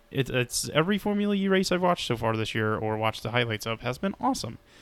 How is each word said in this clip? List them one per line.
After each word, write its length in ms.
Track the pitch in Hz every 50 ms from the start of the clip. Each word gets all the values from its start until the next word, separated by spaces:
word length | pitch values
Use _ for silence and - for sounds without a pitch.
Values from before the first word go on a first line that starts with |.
| _ -
It's, 180 | - 131 131 127
it's 400 | 123 123 123 - - - - 117 -
every 240 | 147 160 185 214
Formula 380 | 190 - 214 208 208 208 208 208
E 140 | 202 190 196
race 240 | 190 190 190 - 180
I've 80 | 175
watched 260 | 185 180 175 - -
so 80 | - 120
far 220 | 117 120 113 113
this 180 | 110 110 104 -
year 200 | 117 110 107 107
or 200 | 92 107 107 107
watched 260 | 107 110 110 - - -
the 80 | 110
highlights 340 | 110 123 123 117 110 104 -
of 160 | 117 113 110
has 160 | - 127 127
been 180 | - - 196 - -
awesome. 380 | - 262 262 - - - - - _ - - -